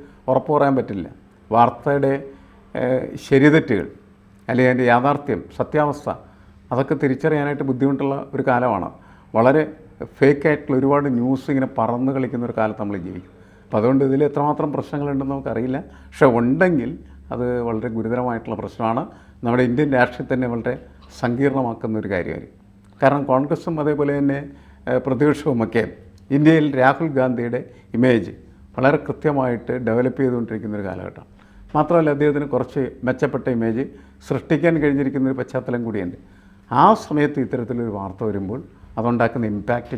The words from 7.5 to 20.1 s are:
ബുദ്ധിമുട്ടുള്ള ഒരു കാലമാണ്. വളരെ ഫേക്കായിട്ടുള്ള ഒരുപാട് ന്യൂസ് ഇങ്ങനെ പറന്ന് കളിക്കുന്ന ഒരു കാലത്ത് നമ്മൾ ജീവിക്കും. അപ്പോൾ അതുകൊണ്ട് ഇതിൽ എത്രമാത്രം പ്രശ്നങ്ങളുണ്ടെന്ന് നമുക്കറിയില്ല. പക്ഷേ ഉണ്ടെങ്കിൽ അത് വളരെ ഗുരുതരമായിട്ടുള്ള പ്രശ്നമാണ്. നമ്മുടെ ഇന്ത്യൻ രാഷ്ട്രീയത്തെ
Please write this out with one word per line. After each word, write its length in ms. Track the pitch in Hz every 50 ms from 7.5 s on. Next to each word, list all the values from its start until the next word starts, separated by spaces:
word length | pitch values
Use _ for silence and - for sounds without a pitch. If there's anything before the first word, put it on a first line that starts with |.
| 143 139 147
ബുദ്ധിമുട്ടുള്ള 640 | 135 127 120 139 139 139 135 143 139 139 143 - - -
ഒരു 100 | 135 127
കാലമാണ്. 440 | 131 123 120 127 123 107 92 85 - - - - - - - - - -
വളരെ 280 | 110 117 127 139 156 151 151 - - - - - - - - - -
ഫേക്കായിട്ടുള്ള 600 | 135 139 143 143 - 160 151 143 - - 135 127
ഒരുപാട് 360 | 135 135 143 143 139 143 123 120
ന്യൂസ് 320 | 120 131 135 131 - -
ഇങ്ങനെ 180 | 143 135 131 123 - -
പറന്ന് 340 | 113 113 117 120 131 135 139
കളിക്കുന്ന 320 | 131 131 117 131 120 120
ഒരു 100 | 117 113 113
കാലത്ത് 220 | 110 107 104 -
നമ്മൾ 160 | 107 101 101
ജീവിക്കും. 360 | 95 85 92 95 92 - - - - - - - - -
അപ്പോൾ 140 | - - 107
അതുകൊണ്ട് 260 | 107 123 135 135 139
ഇതിൽ 200 | 135 135 139 151
എത്രമാത്രം 480 | 143 143 147 143 147 147 147 151 151 135
പ്രശ്നങ്ങളുണ്ടെന്ന് 640 | 131 - - - 147 143 143 143 135 139 135 139
നമുക്കറിയില്ല. 440 | 139 135 135 113 113 120 127 127 147 190 - - - - -
പക്ഷേ 180 | - - 151
ഉണ്ടെങ്കിൽ 720 | 135 113 117 117 120 135 160 185 185 170 135 117 123 165 - - - - - - - 123
അത് 280 | 120 123 123 123 123 120 117
വളരെ 200 | 113 110 107 120
ഗുരുതരമായിട്ടുള്ള 680 | 110 113 110 113 120 123 123 123 117 110 113 - 113
പ്രശ്നമാണ്. 500 | 98 101 98 - - 117 110 113 131 165 220 - - - - - - -
നമ്മുടെ 180 | 120 117 127 127
ഇന്ത്യൻ 300 | 120 120 123 151 147 131
രാഷ്ട്രീയത്തെ 420 | 127 123 123